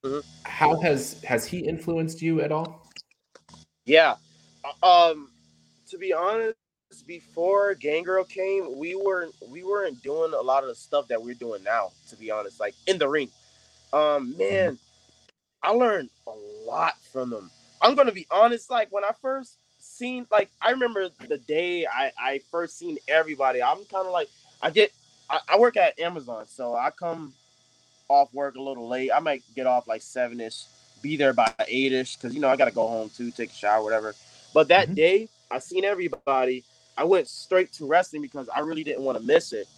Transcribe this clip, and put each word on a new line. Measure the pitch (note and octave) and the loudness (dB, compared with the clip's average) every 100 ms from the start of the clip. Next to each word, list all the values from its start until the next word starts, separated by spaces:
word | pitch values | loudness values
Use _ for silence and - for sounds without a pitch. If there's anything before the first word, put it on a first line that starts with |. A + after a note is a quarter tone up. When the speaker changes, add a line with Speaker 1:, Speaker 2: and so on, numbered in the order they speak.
Speaker 1:
Mm-hmm. | C3+ D3 - - | -6 -8 -10 -20
Speaker 2:
how | - - D3+ D#3+ | -14 2 4 4
has, | E3 C3+ B2+ - | 2 0 -2 -12
has | - A#2+ - | -2 -2 -2
he | F3+ | -6
influenced | D#3 E3 - E3 D#3+ D#3+ | -4 -4 -4 -2 -2 -2
you | D#3+ D#3+ | 0 0
at | D3 | 0
all? | D3+ E3 - _ - - _ _ - _ - _ _ - | -2 -4 -12 _ -20 -20 _ _ -20 _ -20 _ _ 4
Speaker 1:
Yeah. | D#3 D#3 A2+ _ _ _ _ C#3 - | 6 6 0 _ _ _ _ -16 2
Uh, | F3+ F3 E3+ | 6 8 6
um, | D#3 C#3 _ _ _ _ _ _ | 2 -10 _ _ _ _ _ _
to | F3+ | -10
be | F#3 | -4
honest, | E3 F#3 A3+ A3 A3 _ _ _ - C#3 | -2 0 -2 -4 -6 _ _ _ -20 -20
before | E3+ _ - F3 G3+ G3+ | -20 _ -4 0 2 2
Gangrel | E3+ C#3 D#3 F3 F#3 | 0 -2 -2 0 -2
came, | F#3 F#3+ F#3+ G3 E3 C3+ | -2 -6 -2 -2 -4 -8
we | E3 F#3 | -8 -4
weren't, | G3 F#3 E3 - A2+ | -2 -2 -6 -14 -20
we | D3 | -14
weren't | F#3 G3+ F#3 B2 | -6 -4 -4 -8
doing | C#3 D3+ E3 | -6 -2 -2
a | C#3+ | -2
lot | B2+ C3+ | 0 0
of | C3+ | 0
the | A#2 | -12
stuff | - D3 B2+ | -4 -4 -2
that | A#2 | -6
we're | A#2 | -6
doing | B2 A#2+ G#2 | -12 -10 -8
now, | G2 A2+ F#2+ _ - | -2 -2 -2 _ -20
to | G#2 | -16
be | A2 | -8
honest, | G#2+ G2+ - | -6 -6 -6
like, | G#2 - - | -8 -6 -4
in | F#3+ | 0
the | C#3 | 0
ring. | D3+ B2+ _ _ _ _ _ _ | 0 -4 _ _ _ _ _ _
Um, | D3 D3+ D3 B2 D#3+ | 2 2 0 -4 -4
man, | F#3+ G3 F3+ | -2 2 0
Speaker 2:
Mm-hmm. | C3 _ _ _ _ _ _ _ _ | -2 _ _ _ _ _ _ _ _
Speaker 1:
I | E3+ | 0
learned | A3+ B3 G3 B2+ _ - | 2 2 2 -4 _ -18
a | G#2+ - - A#2 | -16 -18 -14 -8
lot | D#3 E3 - - | -2 -2 -4 -10
from | C3 B2+ | -8 -6
them. | A2+ F#2 _ _ _ | -8 -12 _ _ _
I'm | A3 C#4 | 2 6
gonna | C4 | 2
be | F#3+ D#3+ | 2 -2
honest, | F3+ A#3 A#3+ - | 4 4 4 -2
like, | B3 G#3+ | -2 -2
when | G3+ | -2
I | G3+ A#3 | -4 -6
first | C4 C4+ B3 _ _ _ | -6 -8 -10 _ _ _
seen, | - - B3 B3+ A#3+ | -20 -10 -8 -8 0
like, | G#3+ G3+ _ | 0 0 _
I | A3+ | -2
remember | C4 A#3+ G#3 F#3 _ - | 0 -2 -2 -6 _ -8
the | D3 | -8
day | A#2+ D3+ F3+ F3 D#3+ | -2 -2 0 -2 -2
I, | A#2+ C3+ - | -2 -4 -4
I | C3 C#3 _ | -6 -6 _
first | E3+ E3+ - | -6 -6 -8
seen | E3+ D3 - | -10 -10 2
everybody, | D#3+ D#3+ C#3 C3+ B2 | 2 2 0 0 2
I'm | B2 E3 G#3 | 0 0 -4
kinda | F#3+ F#3 | -6 -2
like, | F3+ D3 _ _ _ | -4 -4 _ _ _
I | D#3 | 0
get, | E3 G#3 _ _ _ - | 2 2 _ _ _ -6
I, | D3+ - | -6 2
I | F#3 | 4
work | A#3+ G#3+ | 4 6
at | E3+ - | 2 2
Amazon, | E3+ E3+ B2 A2+ G#2+ | -6 -6 -12 -14 -14
so | - B2 A#2+ | -10 -6 -2
I | C3+ | -4
come | - E3+ E3 D3 _ _ _ _ _ _ _ _ | -4 -8 -8 -12 _ _ _ _ _ _ _ _
off | C#3 C#3+ C3 | 4 4 -2
work | C#3 B2+ | -6 -6
a | |
little | C3+ B2+ A#2 | -10 -8 -6
late. | B2 C3 | -4 0
I | C#3 | 0
might | D#3+ C3+ A2+ A2+ | 0 -4 _ -4
get | B2+ | 0
off, | B2+ A#2+ | 0 0
like, | A2 | -8
seven-ish, | - B2+ B2 A#2 A2+ - - _ _ _ | -6 -4 -4 -4 -10 -12 -18 _ _ _
be | C#3+ D3+ | -6 2
there | C#3 | 4
by | A#2+ A2+ - A2 | 4 2 0 -2
eight-ish, | B2 C3+ C#3 - - | 0 0 0 -2 -8
'cause, | B2 C3+ | -8 0
you | |
know, | C#3 | 2
I | C3+ | 4
gotta | B2+ | 2
go | A2+ A2+ | 2 -2
home | A2+ A2 | -2 -8
too, | - A#2+ | -8 -10
take | A#2+ A2+ | -8 -10
a | - | -4
shower, | G#2 A2 | 0 0
whatever. | G#2+ A2 G#2+ - - - - | 2 -2 -2 -12 -20 -20 0
But | D#3 D3 | 2 6
that | F3+ E3 | 4 4
Speaker 2:
Mm-hmm. | |
Speaker 1:
day, | F#3 E3 G3 A3 _ _ | 2 4 4 0 _ _
I | C3 | -10
seen | - F3+ G3 | -6 -2 -2
everybody. | G3 E3+ - - C3+ C3 B2+ _ _ _ - | -2 -6 -6 -2 0 0 -2 _ _ _ -4
I | |
went | D#3+ F#3+ C#3+ | 2 2 2
straight | - - F#3 F#3 | -10 0 0 0
to | - C#3+ | -6 0
wrestling | E3 F#3 D3+ | 2 2 -6
because | C#3+ C#3+ A#2+ | -10 -12 -6
I | G#2+ | -6
really | D#3 D#3+ | -4 -6
didn't | D#3+ B2+ | -6 -4
wanna | C3+ A#2+ | -2 -2
miss | A2+ E3 - | 4 4 4
it. | A2 F#2+ | -10 -10